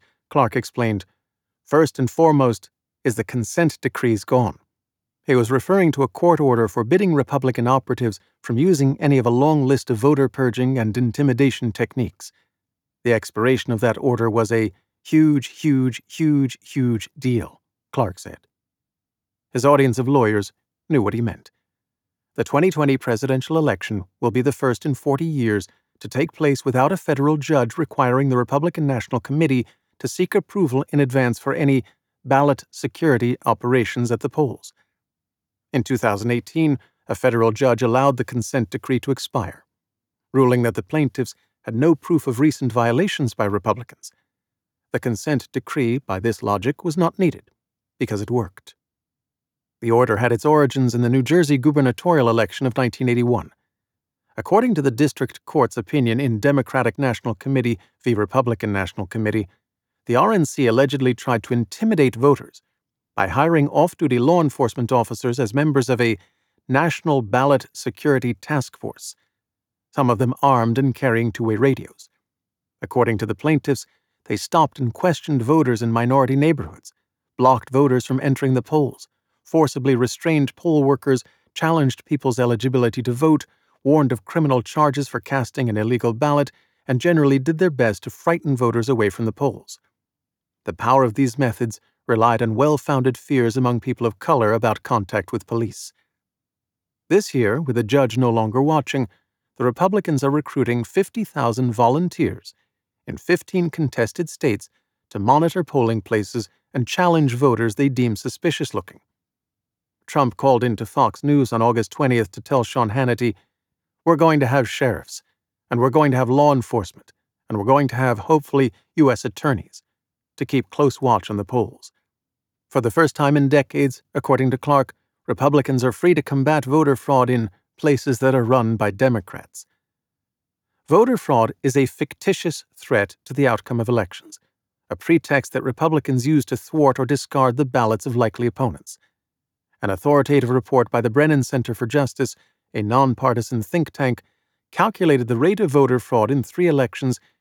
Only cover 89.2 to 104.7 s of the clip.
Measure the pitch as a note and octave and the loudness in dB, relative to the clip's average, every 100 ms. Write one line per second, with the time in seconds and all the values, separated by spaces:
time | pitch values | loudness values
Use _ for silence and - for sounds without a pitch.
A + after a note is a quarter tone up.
89.2 | A2+ - C#3 G2+ - - _ _ _ _ | -6 -2 -4 -4 -12 -20 _ _ _ _
90.2 | _ _ _ _ - F2 A#2 C3+ B2+ G#2+ | _ _ _ _ -12 -6 0 2 2 0
91.2 | C3+ A#2+ C3 G#2+ A#2 - _ _ - A2+ | -2 0 -2 -2 -6 -8 _ _ -2 2
92.2 | A#2 A2+ A#2 G#2+ C#3+ D3+ - C#3 B2+ B2 | 2 2 0 0 2 0 0 0 0 -2
93.2 | - C3+ A#2 A#2 B2+ A#2+ C3 A#2+ A#2+ - | -2 0 0 0 0 -2 -4 -4 -4 -4
94.2 | - D3 A2 A2 A#2 B2 - A#2+ F#2+ G#2+ | -2 0 2 0 0 -4 -2 -4 -2 -6
95.2 | F#2 A#2 - A#2 A#2 - - - _ _ | -6 -8 -6 -6 -6 -8 -18 -20 _ _
96.2 | _ _ _ _ _ _ _ _ - F#3 | _ _ _ _ _ _ _ _ 0 0
97.2 | - C3+ A2 A#2 D3+ A#2 A2 C#3 C3 A2+ | 0 0 0 0 -2 -2 0 2 2 2
98.2 | B2 A2+ A2 A#2 C#3+ D#3 - C#3+ A#2+ _ | 0 0 0 0 0 0 -2 -4 -6 _
99.2 | _ _ _ - B2 A#2+ F#3 G3+ F3+ C#3+ | _ _ _ -4 -2 0 0 0 0 0
100.2 | C#3 D3 - - A#2 A#2+ A2+ - G3 - | 0 -2 -2 -2 -2 -2 -2 -2 -4 -4
101.2 | G#3 - A#2+ A2+ B2+ A2 A#2 C3 F3 - | -8 -4 -2 0 -2 2 2 2 -2 -2
102.2 | B2 - - - _ _ _ _ - - | -4 -4 -12 -20 _ _ _ _ -14 -10
103.2 | - E3+ - F#3 F3 - C#3+ - A2 - | -2 -2 -2 -2 -2 -2 -4 -2 -4 -4
104.2 | E3 - D3 G#2 - | -8 -4 -2 -2 -6